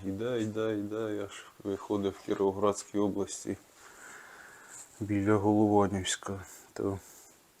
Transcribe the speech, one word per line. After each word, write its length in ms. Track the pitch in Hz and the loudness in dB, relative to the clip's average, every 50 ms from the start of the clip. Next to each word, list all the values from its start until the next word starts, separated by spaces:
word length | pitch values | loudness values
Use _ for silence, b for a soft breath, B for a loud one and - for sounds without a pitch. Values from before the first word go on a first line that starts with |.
| 98 | -6
йде, 380 | 98 95 98 113 123 127 117 | -6 -4 -4 -4 -2 -2 -2
йде, 360 | 113 110 104 110 110 113 110 104 | -2 -2 -2 -2 -2 0 -2 -2
йде, 380 | 101 101 107 110 113 107 104 | -4 -4 -4 -4 -4 -4 -4
і 40 | 104 | -6
аж 240 | 104 - - - - - - - - | -6 -8 -10 -16 -18 -18 -20 -8 -4
виходить 500 | 101 98 95 - - 107 101 98 98 95 | -4 -4 -4 -2 -2 -2 0 0 0 -2
в 120 | - - | -4 -4
Кіровоградській 720 | - 104 101 98 98 95 98 104 101 101 - - - - 101 | -4 0 2 4 2 4 4 2 2 2 0 -6 -4 0 2
області 580 | 104 101 95 98 95 - - - - - 98 - - - B B B B B B B B B B B B B B B B B B B B B B B B - - | 2 2 2 -2 -4 -4 -6 -8 -6 -6 -6 -6 -10 -18 B B B B B B B B B B B B B B B B B B B B B B B B -10 -8
біля 340 | 110 98 104 101 98 104 107 | -4 -2 0 2 4 4 4
Голованівська. 1040 | 101 101 107 107 104 110 104 104 104 101 95 101 95 92 - - - - - 98 95 90 B B B B B | 4 4 4 4 6 6 6 6 6 6 4 2 0 -2 -2 -4 -4 -4 -8 -8 -8 -10 B B B B B
То, 260 | - - 104 101 98 95 B B B B B B B B _ _ _ _ | -8 -4 -2 -2 -4 -4 B B B B B B B B _ _ _ _